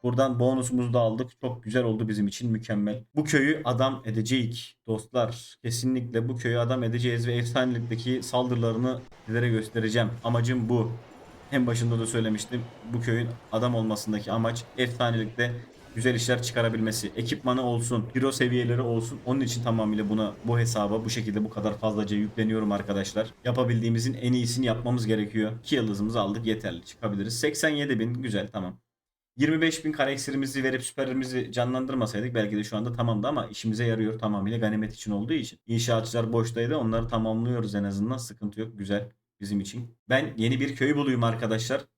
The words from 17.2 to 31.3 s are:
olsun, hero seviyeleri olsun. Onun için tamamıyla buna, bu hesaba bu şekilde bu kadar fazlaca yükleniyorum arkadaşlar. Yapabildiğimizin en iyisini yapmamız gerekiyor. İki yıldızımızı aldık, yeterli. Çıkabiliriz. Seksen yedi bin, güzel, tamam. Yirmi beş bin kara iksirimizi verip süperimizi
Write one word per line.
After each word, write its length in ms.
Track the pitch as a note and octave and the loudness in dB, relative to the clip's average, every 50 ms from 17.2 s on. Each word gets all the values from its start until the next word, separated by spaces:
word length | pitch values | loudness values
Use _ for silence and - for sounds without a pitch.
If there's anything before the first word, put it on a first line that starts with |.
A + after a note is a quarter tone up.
| A#2 A#2 D3+ - - B2+ B2 C3 | -4 -2 -4 -2 0 0 0 2
olsun, 440 | B2+ B2 A#2+ A#2+ A#2 A#2 B2 A#2 A2+ - - | 2 0 0 0 0 0 0 0 -2 0 -2
hero 180 | C3 B2+ C3+ | 0 0 2
seviyeleri 500 | C3+ - C3 B2 B2 B2 A#2+ A#2+ A#2+ A#2+ | 2 2 2 4 4 2 2 2 2 2
olsun. 380 | B2 A#2+ A#2 A2+ A2+ - - G#2+ - | 2 2 2 0 0 -2 -8 -8 -2
Onun 160 | B2 C3 C#3 | -2 0 0
için 220 | C3+ A#2+ A#2+ A#2+ A#2+ | 0 0 -2 -2 0
tamamıyla 460 | A#2+ A2+ A2+ A2 G#2+ G#2+ G#2+ G#2+ G2+ | 2 2 2 2 2 0 0 0 0
buna, 240 | G#2+ A2 A2 G2+ - - - | 0 0 0 -2 -4 -6 -2
bu 140 | A2+ A#2+ A#2+ | 0 2 2
hesaba 460 | A#2 A2+ - A2 G#2 G2+ G#2 A2+ A2+ | 2 2 2 2 2 2 0 0 0
bu 40 | A2 | -2
şekilde 360 | A2+ A#2+ A2+ A2+ G2+ G#2+ G#2+ | -2 -2 -2 0 0 0 0
bu 40 | G#2+ | -2
kadar 280 | - G#2+ G2+ G#2+ G#2 G#2 | -2 -2 -2 -2 -2 0
fazlaca 400 | - A2 G#2 G#2+ G#2+ G2 G#2 G#2 | -2 0 0 0 -2 0 0 0
yükleniyorum 540 | G#2+ G#2 - - A2 A2 A2 A2 G#2+ G#2 | 0 -2 0 0 0 2 2 0 0 0
arkadaşlar. 600 | G2+ G2+ G2+ - G2+ G2 F#2+ - - G#2+ A2+ - - _ - | 0 -2 -2 -2 -2 -2 -2 -2 -2 -4 -4 -4 -6 _ -4
Yapabildiğimizin 680 | B2 A#2+ B2+ B2+ A#2 A#2+ A#2 A2+ A#2 A#2 A2+ A2+ C3+ C#3 | -2 0 2 2 2 2 2 2 2 2 2 0 -2 -4
en 200 | A#2 A#2+ B2 B2+ | -2 0 2 2
iyisini 320 | B2 A#2+ A#2 A#2 B2+ C3 | 2 2 0 0 0 0
yapmamız 420 | A#2+ A2 A#2+ A#2 A#2+ B2 B2 A2+ G#2+ | 0 0 0 0 0 0 0 2 2
gerekiyor. 440 | A2 G#2+ G#2 G#2 - A2 G#2+ G#2+ A2+ A#2 - | 2 2 0 -2 0 0 0 0 -2 -8 -2
İki 120 | - D#3 | 0 0
yıldızımızı 440 | C3 A#2 G#2+ G2+ G2 G#2 A2 A2+ A#2 | 2 2 0 0 0 -2 0 0 0
aldık, 260 | G2+ G2 G#2 A2+ A2+ | 0 0 -2 -2 0
yeterli. 400 | A2+ A2 - - G2 E2+ E2+ - | -2 -2 -2 -2 -8 -8 -8 -14
Çıkabiliriz. 540 | - - _ - G#2+ G2+ G2 G2 A2 A#2+ - | -16 -16 _ -4 -4 -2 -2 -2 -4 -2 0
Seksen 300 | - D3+ D3 - - D#3 | 0 0 0 2 0 0
yedi 300 | D3+ D3 C#3+ C#3+ C3 A2 | 2 0 0 0 0 0
bin, 140 | A2+ A#2+ A#2+ | 0 -2 -2
güzel, 340 | B2 C3+ A#2+ G#2 G2+ G2 G#2 | -4 -4 -2 -2 -2 -4 -4
tamam. 300 | - G#2+ F#2 F2+ F#2+ - _ _ _ _ _ _ _ _ _ _ _ B2 | -6 -6 -6 -6 -8 -12 _ _ _ _ _ _ _ _ _ _ _ 2
Yirmi 220 | C#3 D3+ D#3+ D#3 | 2 4 4 4
beş 240 | E3 D#3+ D#3 - - | 2 2 2 0 -4
bin 60 | D3+ | -4
kara 200 | D3+ - C#3 C3+ | 0 0 0 0
iksirimizi 520 | C#3 C3 - - C3+ C3+ C3+ C3+ C3 C3+ C3 | 0 -2 -4 -4 -2 -2 -2 -2 -2 -2 0
verip 200 | C3 C3 B2+ B2 | 0 0 0 -4
süperimizi 680 | - - - C3+ C3 B2+ C3+ C3 B2+ | -6 -4 -4 -4 -2 -2 -2 -4 -2